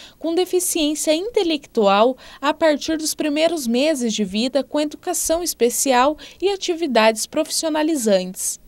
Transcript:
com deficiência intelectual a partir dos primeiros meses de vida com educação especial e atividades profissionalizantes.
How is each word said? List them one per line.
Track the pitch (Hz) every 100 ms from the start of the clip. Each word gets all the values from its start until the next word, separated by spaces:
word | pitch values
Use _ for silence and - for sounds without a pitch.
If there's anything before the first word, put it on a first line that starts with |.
| - -
com | 311
deficiência | 339 359 370 - 330 294 302 320
intelectual | 311 415 453 349 202 - 233 202 202 240 254 - -
a | 277
partir | 302 320 294 - 320
dos | 311
primeiros | - 311 294 330 330 233
meses | 240 302 277 240
de | 214
vida | 196 208 254 277
com | 269 294
educação | 302 294 359 349 - 330
especial | 349 - 233 - 277 247 269 302 - -
e | 370
atividades | 381 - 330 339 233 220 220 -
profissionalizantes. | 302 311 - 320 311 311 302 220 190 185 190 - -